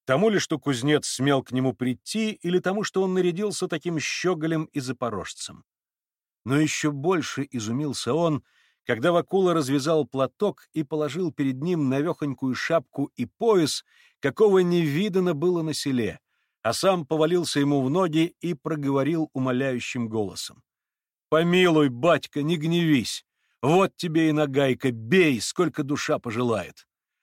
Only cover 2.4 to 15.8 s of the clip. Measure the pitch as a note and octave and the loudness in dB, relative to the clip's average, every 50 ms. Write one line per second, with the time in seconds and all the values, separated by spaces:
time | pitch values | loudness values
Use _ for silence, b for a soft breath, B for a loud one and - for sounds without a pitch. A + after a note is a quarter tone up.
2.4 | - F3 F3+ F3+ - F3+ F#3+ G#3+ G3 - - F#3+ F#3+ F#3+ F#3 F#3 F3+ F3+ E3 F3+ | -4 -2 -2 0 0 0 -2 -2 -4 -4 -2 -2 0 0 0 0 0 0 0 -2
3.4 | G#3+ G#3 E3 - F#3 F3+ E3+ D#3 - F3 E3 D3+ B2+ - - - - F3+ F#3 D#3 | -4 -4 -4 -4 -6 -4 -6 -6 -6 -4 -4 -4 -4 -4 -6 -2 -2 -2 -2 -2
4.4 | D3+ D#3+ D#3+ D#3 D#3 - - D3 B2+ B2+ B2+ - B2+ A#2 G#2 F#2 - - - - | -2 -2 -2 -2 -4 -4 -6 -8 -6 -6 -6 -6 -6 -6 -6 -6 -8 -10 -12 -14
5.4 | - - F#2+ F#2 _ _ _ _ _ _ _ _ _ _ _ _ _ _ _ _ | -14 -16 -16 -18 _ _ _ _ _ _ _ _ _ _ _ _ _ _ _ _
6.4 | - A2 C3+ D3 D#3 D3 - - - D3+ D3 C#3 C#3 F3+ F#3+ E3 B2 - - C3+ | -6 -2 0 2 2 0 0 -2 -2 -2 -2 -2 0 0 0 0 -2 -4 -6 -8
7.4 | C#3 - - A#2+ G#2 G#2+ A#2 C#3 D#3 C#3+ B2 - - A#2 C3+ D#3+ E3+ E3 D3+ C3 | -8 -6 -6 -8 -6 -4 -4 -4 -4 -4 -6 -6 -4 -2 0 0 2 0 0 -2
8.4 | _ _ _ _ _ _ _ _ - - B2 A2 B2+ F3 E3+ E3+ - - F#3 G3 | _ _ _ _ _ _ _ _ -4 -4 -4 0 2 2 2 2 0 0 0 2
9.4 | F#3+ F3+ E3+ E3 C#3+ B2+ C#3 C#3+ C3 D#3 E3 D#3 C3 - - C3+ C3+ B2+ _ - | 2 2 2 2 0 0 -2 -2 0 0 0 0 0 -2 -2 -2 -2 -2 _ -2
10.4 | G#3 G3+ - _ _ _ - D#3 D3+ - D#3+ D3+ D3+ C#3+ B2+ F3+ F#3 D#3 - - | -2 -2 -2 _ _ _ -6 -6 -6 -4 -4 -4 -4 -4 -2 -4 -4 -4 -2 -2
11.4 | C#3+ C3+ C3 B2+ D3 F3+ F3+ D#3+ D3 B2+ C3+ C#3 D3 E3+ D#3 - D#3 C#3+ C3 - | -2 -2 -2 -4 -4 -2 -2 0 0 0 0 0 0 -2 -4 -4 -4 -6 -6 -4
12.4 | C3+ C3 B2 - - - E3 E3 C3+ _ - - C#3 - _ - B2 - _ - | -4 -4 -4 -4 -2 0 0 0 -2 _ -6 -6 -6 -6 _ -8 -8 -8 _ -2
13.4 | A3 A#3 G#3+ F#3 D#3 B2+ - - - b b b b b b b - C#3 - - | 2 2 4 4 4 2 0 -4 -10 b b b b b b b -4 -4 2 4
14.4 | A3 G#3 F#3+ F#3+ F3+ F3 F3 F3 E3 D3 C#3 D#3+ G#3 G#3+ F3 F#3+ F#3 F3+ D#3+ C#3 | 4 6 6 6 4 4 2 2 2 2 0 0 -2 0 0 0 2 2 0 0
15.4 | D#3+ F3+ F3+ E3+ D#3+ D#3 C#3+ - | 0 0 0 0 -2 -4 -4 -4